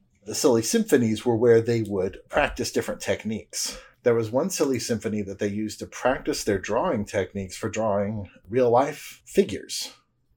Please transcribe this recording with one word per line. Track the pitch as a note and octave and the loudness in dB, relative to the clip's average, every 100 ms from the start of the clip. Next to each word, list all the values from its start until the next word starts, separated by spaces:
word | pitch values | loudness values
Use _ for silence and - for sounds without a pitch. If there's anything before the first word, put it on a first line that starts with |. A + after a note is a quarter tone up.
| _ _ - | _ _ -10
The | G#2 | 0
Silly | D3 A#2 | 4 4
Symphonies | - A3+ G#3+ C3+ A2+ G#2+ B2 | 2 0 4 4 4 0 0
were | A2 | 4
where | A#2+ A#2 | 6 6
they | A#2 A#2 | 6 0
would | G2+ G2 F#2+ - - | 0 -2 -4 -6 -4
practice | - C#3+ - A2 | 0 0 -2 -4
different | A#2+ G#2+ G#2 | -4 -4 -6
techniques. | - F#2+ G#2+ A2 - - - - - _ | -4 -4 -4 -6 -8 -8 -8 -8 -18 _
There | B2 A#2 | 2 2
was | G#2+ | 2
one | B2 F#3 | 0 0
Silly | - C#3+ B2 | 0 0 0
Symphony | - A2 A2+ G#2+ | -2 -4 -2 -4
that | G2 G2 | -4 -2
they | G#2 | -2
used | G#2 G#2+ - | -2 -6 -8
to | G2 | -14
practice | - B2+ C#3+ - C#3 | -2 0 0 -2 -4
their | - G2 | 0 0
drawing | - A2+ F3+ A#2+ G2+ | 0 -2 0 -2 -2
techniques | G#2 F#2 G2 F#2+ - | -2 -2 -6 -10 -6
for | A2 | -6
drawing | A2 A2 G2+ G2+ A2 G2 - - | -2 0 0 -2 -4 -10 -16 -4
real | B2 B2 | 2 4
life | A#2 D3 C#3+ - - - | 6 4 -2 -14 -20 -4
figures. | - G3 - - - - - _ _ _ | 2 2 0 -8 -8 -10 -14 _ _ _